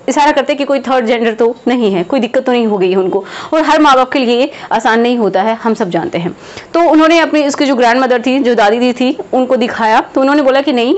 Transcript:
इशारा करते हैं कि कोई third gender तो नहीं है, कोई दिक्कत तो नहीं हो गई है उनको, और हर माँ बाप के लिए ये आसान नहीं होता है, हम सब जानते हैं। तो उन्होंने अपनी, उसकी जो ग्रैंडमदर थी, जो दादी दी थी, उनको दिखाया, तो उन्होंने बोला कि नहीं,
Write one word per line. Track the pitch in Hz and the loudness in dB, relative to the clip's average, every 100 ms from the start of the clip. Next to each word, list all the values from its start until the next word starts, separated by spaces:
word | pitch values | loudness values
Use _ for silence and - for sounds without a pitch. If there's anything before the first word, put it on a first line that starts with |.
| - | -4
इशारा | 277 285 | 0 2
करते | 302 277 | 2 0
हैं | 277 | -2
कि | 277 | -2
कोई | 277 | -2
third | 240 262 220 | 0 -2 0
gender | 240 226 | 0 0
तो | 226 233 247 247 | 0 -2 -2 -2
नहीं | 247 214 | 0 0
है, | 190 | 0
कोई | 175 269 | -2 -2
दिक्कत | 233 262 254 | -2 -2 0
तो | |
नहीं | 240 226 | 0 0
हो | 208 | 0
गई | 180 | 0
है | 190 | 0
उनको, | 190 196 - - - | 0 -2 -6 -14 -4
और | 311 | -2
हर | 294 311 | 2 4
माँ | 302 254 | 4 4
बाप | 254 | 2
के | 277 | 0
लिए | 240 240 | 0 0
ये | 285 - - | 0 -4 -6
आसान | 220 233 226 | -2 0 0
नहीं | 240 240 | 0 0
होता | 202 185 | 0 0
है, | 220 226 | -2 -2
हम | 226 | -2
सब | 220 196 | -2 -2
जानते | 170 160 - | -4 -4 -4
हैं। | 170 - - - - | -6 -8 -18 -20 -6
तो | 330 | 0
उन्होंने | 339 311 320 339 | 2 4 4 2
अपनी, | 302 302 285 | 2 0 0
उसकी | 277 277 | 0 0
जो | 254 | 2
ग्रैंडमदर | 240 247 262 247 | 2 2 0 0
थी, | 254 269 | 0 0
जो | 240 226 | 0 2
दादी | 208 240 | 2 2
दी | 247 | 0
थी, | 247 254 311 - | 0 -2 -4 -4
उनको | 262 254 262 | -2 0 0
दिखाया, | 240 - 220 233 - | -2 -2 0 0 0
तो | 285 | 0
उन्होंने | 269 294 | 0 2
बोला | 262 269 | 2 2
कि | 285 | 0
नहीं, | 247 233 | 0 0